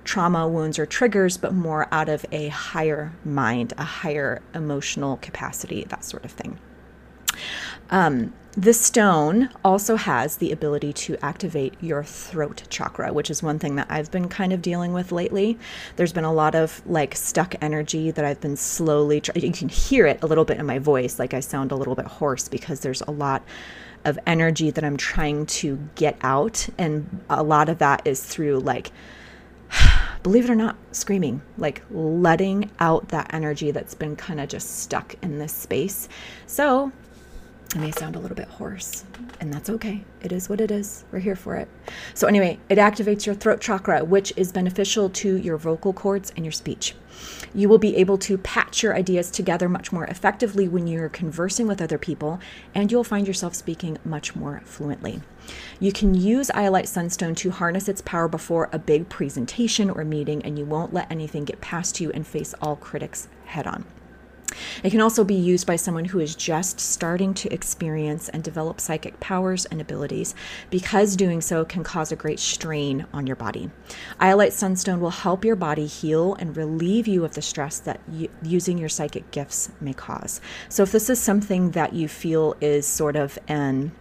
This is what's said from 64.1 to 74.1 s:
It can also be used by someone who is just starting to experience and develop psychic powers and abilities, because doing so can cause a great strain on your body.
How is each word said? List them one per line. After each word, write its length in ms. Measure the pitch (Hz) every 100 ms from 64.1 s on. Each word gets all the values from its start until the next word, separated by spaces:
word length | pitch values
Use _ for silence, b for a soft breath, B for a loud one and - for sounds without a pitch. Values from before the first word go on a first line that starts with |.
| - - - - B B B
It 60 | 196
can 100 | 220
also 240 | 220 226
be 120 | 202 196
used 300 | 180 180 -
by 120 | 170
someone 280 | - 165 175
who 140 | 185
is 160 | 151 160
just 420 | - 160 180 -
starting 560 | - - 175 175 190 190
to 180 | 202
experience 760 | - - - 160 156 151 151 -
and 160 | 156
develop 380 | 160 160 160 -
psychic 360 | - 160 - -
powers 420 | - 185 185 185 -
and 140 | 160
abilities, 560 | 151 151 143 156 160 - B B B
because 460 | 185 180 196 196 190
doing 240 | 190 170
so 240 | - 165
can 220 | 160 185 156
cause 260 | 180 156
a 60 | 156
great 220 | 156 -
strain 680 | - - 165 156 143 135 -
on 120 | 147 135
your 120 | 131
body. 340 | 113 - - - B B B